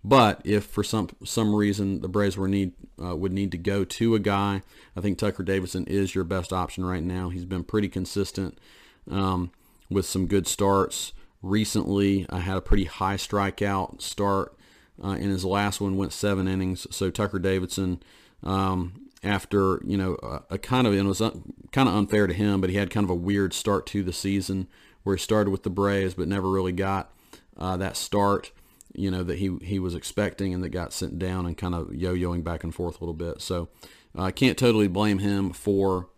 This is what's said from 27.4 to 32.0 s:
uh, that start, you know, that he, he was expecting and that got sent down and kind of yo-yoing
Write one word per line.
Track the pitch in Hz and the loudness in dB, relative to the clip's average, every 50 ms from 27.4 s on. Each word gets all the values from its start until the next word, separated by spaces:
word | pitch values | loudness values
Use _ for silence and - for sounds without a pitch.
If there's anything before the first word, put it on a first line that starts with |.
| _ _ - - | _ _ -12 -6
uh, | - 92 92 90 | -4 -4 -2 -2
that | 95 92 - - | -2 -4 -4 -6
start, | - - - 104 101 101 101 95 - - - - - _ - _ - _ - - | -6 -2 0 2 4 4 2 2 -2 -8 -20 -20 -20 _ -20 _ -20 _ -6 -4
you | 101 98 | -2 0
know, | 92 92 90 | 0 0 -2
that | 87 85 90 | -2 -2 -2
he, | 98 95 90 - | 0 -2 -2 -4
he | - 85 101 98 | -4 -4 -2 -2
was | 90 90 87 | -2 -2 -4
expecting | 80 - - - - 104 95 - - 98 95 90 | -6 -8 -6 -2 -2 -2 -2 -2 -2 -4 -2 -2
and | 90 92 | -2 -4
that | 87 | -4
got | - 90 85 - - | -4 -4 -6 -6 -6
sent | - 92 - - 82 | -6 -6 -6 -4 -4
down | 92 92 92 92 90 | -4 -2 -2 -2 -2
and | 87 80 - | -4 -4 -4
kind | - 90 87 | -4 -2 -2
of | 85 80 50 - | -2 -4 -6 -6
yo-yoing | 67 | -4